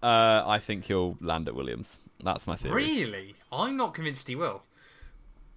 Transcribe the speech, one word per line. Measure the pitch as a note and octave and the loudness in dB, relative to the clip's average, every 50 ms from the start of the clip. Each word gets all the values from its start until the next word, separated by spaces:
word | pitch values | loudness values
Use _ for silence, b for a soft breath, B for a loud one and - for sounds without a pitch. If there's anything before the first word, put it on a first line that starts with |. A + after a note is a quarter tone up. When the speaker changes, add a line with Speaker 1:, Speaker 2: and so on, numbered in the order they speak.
| - | 2
Speaker 1:
uh, | A#2+ A#2 A2+ A2+ A2+ A2 G#2+ C#2+ | 6 6 8 8 8 8 6 4
I | F2 G#2+ G#2+ | 4 0 0
think | - - G#2+ F#2+ F#2 | 0 -2 -6 -4 -2
he'll | - G2 F#2 F2+ F2+ F2 - | 0 2 2 2 0 -2 -4
land | F2 E2 D#2+ E2 D#2+ C2+ | -2 -2 -2 -2 -2 -4
at | A#1 | -4
Williams. | C2+ C2+ B1+ A#1 A#1+ - - - - - - _ - - | -6 -4 -6 -6 -8 -8 -12 -14 -18 -20 -20 _ -8 -4
That's | F#2 E2+ - - - | -2 -2 -2 -2 -6
my | E2+ - | -6 -4
theory. | - - F#3 B3 D4 | -4 -2 -2 0 0
Speaker 2:
Really? | D#4 D#4 A#3+ D3+ A2 G2+ F#2+ F#2+ G2 G2 - - - | 0 0 -2 -2 -4 -6 -8 -12 -14 -18 -20 -16 -10
I'm | B2 C#3 G#3 B3+ C#4 C4 | -4 -4 -4 -2 -2 -2
not | B3 A3+ - | -2 -4 -4
convinced | E3 D#3+ D3+ C#3 C3+ - - | -4 -6 -6 -4 -6 -6 -6
he | B2+ | -6
will. | C#3 E3+ C3+ G2 G2 - _ B B B B B B B B B B B - - - - - - | -4 -4 -4 -4 -6 -12 _ B B B B B B B B B B B -20 -20 -20 -20 -20 -20